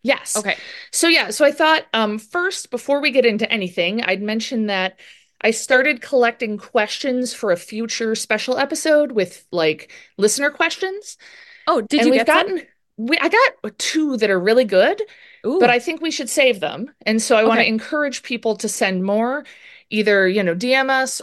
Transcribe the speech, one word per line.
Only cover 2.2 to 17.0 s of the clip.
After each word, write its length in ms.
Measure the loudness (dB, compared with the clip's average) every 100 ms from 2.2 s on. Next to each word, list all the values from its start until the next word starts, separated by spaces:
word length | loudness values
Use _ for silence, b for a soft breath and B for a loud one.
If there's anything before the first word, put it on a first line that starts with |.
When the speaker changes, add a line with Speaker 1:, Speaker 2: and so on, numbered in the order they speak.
| -6 -4 -4 -6 -10
Speaker 1:
before 280 | -8 -2 0
we 120 | 2
get 140 | 2 2
into 240 | 2 -2
anything, 540 | -2 -4 -2 -2 -2
I'd 180 | -2 -4
mention 440 | -4 -6 -4 -4 -2
that 340 | -2 -4 -8 B B B -4
I 120 | -2
started 500 | -2 2 2 2 -2
collecting 560 | -2 2 2 0 -6 -8
questions 760 | -4 -2 -2 -4 -4 -2 -4
for 180 | -4 -2
a 60 | -2
future 580 | -4 -8 -6 -4 -4 -4
special 420 | -2 -4 -2 -2
episode 560 | -2 -2 2 2 2
with, 320 | 0 -4 -6 -8
like, 420 | -2 0 -2 -10 B B -2
listener 320 | 0 2 -2
questions. 680 | -2 -4 -2 -6 -8 -14 -20 B B B B B
Speaker 2:
Oh, 120 | -2
did 220 | 0 2
Speaker 1:
And 60 | 4
Speaker 2:
you 40 |
Speaker 1:
we've 140 | 4 4
Speaker 2:
get 20 |
some? 200 | 2 2
Speaker 1:
gotten, 200 | -4 -8 _ _ -6
we, 200 | 0 2
I 120 | 4
got 480 | 4 2 0 -14 -8
two 400 | -4 0 0 0
that 120 | 2
are 100 | 2
really 260 | 4 4 4
good, 360 | 4 4 2 -6 B B B -2
Speaker 2:
Ooh. 140 | 2
Speaker 1:
but 80 | 4
I 100 | 4
think 220 | 0 -6
we 100 | -6
should 180 | -6 -4
save 300 | 2 2 2
them. 340 | -4 -8 -12 _